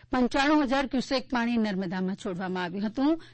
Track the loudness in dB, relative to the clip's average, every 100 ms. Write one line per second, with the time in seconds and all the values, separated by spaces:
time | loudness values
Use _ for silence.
0 | -4 0 2 2 4 4 4 2 0 -2
1 | 0 -2 -2 -2 0 0 0 -2 -4 -2
2 | -2 -4 -6 -6 -4 -4 -4 -4 -4 0
3 | 0 0 -4